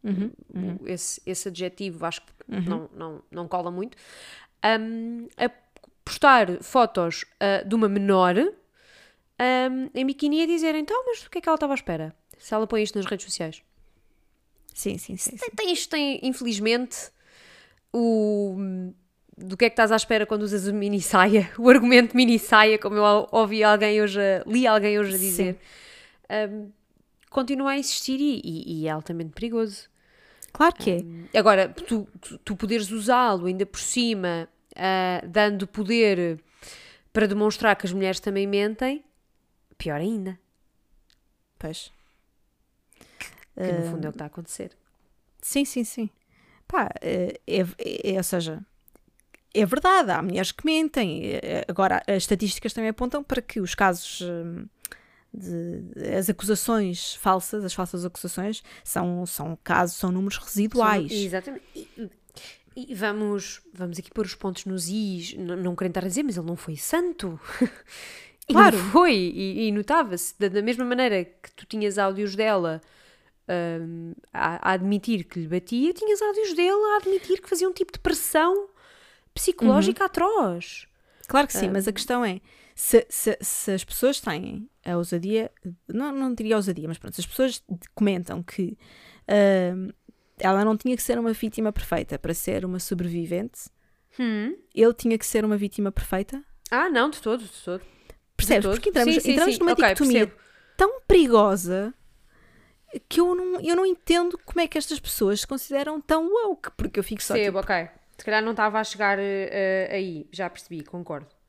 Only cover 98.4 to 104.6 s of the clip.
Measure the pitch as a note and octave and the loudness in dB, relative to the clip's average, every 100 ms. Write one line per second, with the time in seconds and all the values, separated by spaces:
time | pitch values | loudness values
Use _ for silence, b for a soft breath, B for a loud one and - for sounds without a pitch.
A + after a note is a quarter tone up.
98.4 | F#3+ A3+ G3+ A3 - F4 A#3+ D#4+ - B3+ | 2 4 4 0 2 4 4 4 4 4
99.4 | F4 A#3 F4 F4 A#3+ F#3+ C#4 A#3 G#3+ - | 4 4 2 6 4 4 4 6 4 -2
100.4 | b b b - G4 C5 - G4 C#4+ A3+ | b b b 2 2 2 6 8 8 8
101.4 | G#3 F#3+ F3 F#3 G#3 - - _ _ b | 6 4 0 -4 -4 -10 -20 _ _ b
102.4 | b b b b _ D5 _ - F4 F4+ | b b b b _ -16 _ 2 2 2
103.4 | F#4 F4+ D#4+ F4 F#4+ F4+ - E4+ F4 F4+ | -2 -4 0 2 2 0 2 2 2 -4
104.4 | - E4+ | -6 -2